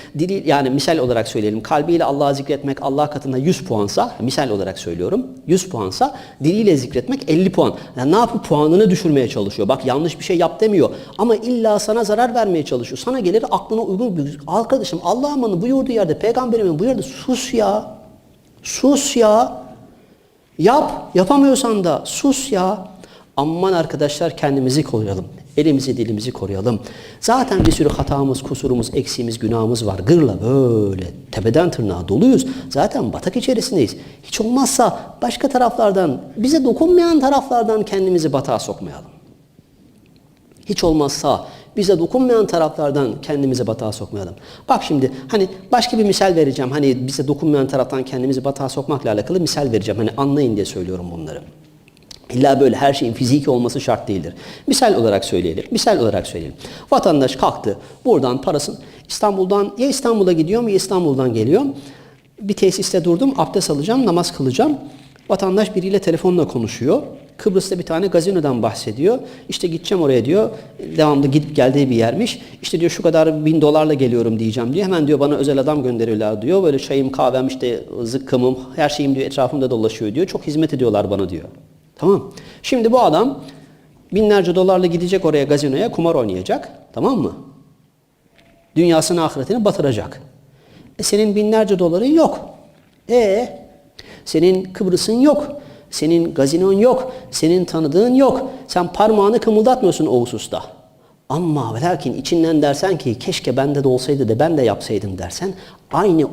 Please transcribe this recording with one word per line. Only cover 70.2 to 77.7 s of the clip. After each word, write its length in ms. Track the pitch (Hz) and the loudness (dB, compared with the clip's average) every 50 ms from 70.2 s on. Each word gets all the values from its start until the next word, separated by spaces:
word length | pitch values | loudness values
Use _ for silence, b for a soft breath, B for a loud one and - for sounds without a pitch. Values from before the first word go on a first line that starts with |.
| 110 | 2
diyor. 260 | 131 170 208 220 - B B B B B - - 156 160 | 2 2 2 2 0 B B B B B -16 -14 -6 0
Devamlı 300 | 160 156 151 147 139 143 | 2 2 4 4 4 2
gidip 300 | 139 135 151 147 156 151 | 4 2 2 0 0 2
geldiği 340 | 147 123 131 131 143 139 127 | 2 2 4 4 4 2 2
bir 60 | 123 | 2
yermiş. 420 | 113 113 113 120 180 240 - - B B B B B - | 2 2 2 0 0 -2 -4 -4 B B B B B -8
"İşte," 180 | - - 165 | -6 -2 0
diyor, 100 | 170 170 | 0 0
"şu 120 | - - - | 0 0 0
kadar 420 | 170 156 160 156 160 151 151 151 | 2 2 2 2 2 0 2 2
bin 160 | 156 160 156 | 2 2 4
dolarla 340 | 151 147 147 156 156 156 151 | 4 4 4 4 2 2 2
geliyorum 440 | 135 131 123 120 117 117 113 113 110 | 2 2 2 2 2 0 0 0 0
diyeceğim." 360 | 113 113 107 131 117 120 139 | -2 -2 -2 -2 -4 -2 -2
diyor. 120 | 185 202 | -2 0
"Hemen," 200 | 185 190 165 151 | 0 0 0 2
diyor, 140 | 139 151 135 | 2 2 2
"bana 140 | 143 143 147 | 2 2 2
özel 240 | - 135 143 139 135 | 0 0 0 0 0
adam 240 | 131 151 151 147 127 | 0 0 0 0 -2
gönderiyorlar." 600 | 127 120 113 113 113 110 107 110 104 110 104 107 | -2 -2 -2 -2 0 0 0 -2 -2 -2 -2 -2
diyor. 200 | 139 180 196 185 | 0 0 2 2
"Böyle 160 | 156 135 135 | 2 0 0
çayım, 340 | 135 - 139 139 135 131 135 | -2 -2 -2 -2 0 -2 0
kahvem, 340 | - 143 127 120 131 135 | 0 0 0 2 0 -2
işte 380 | 131 131 - 131 123 | -2 -4 -4 -4 -4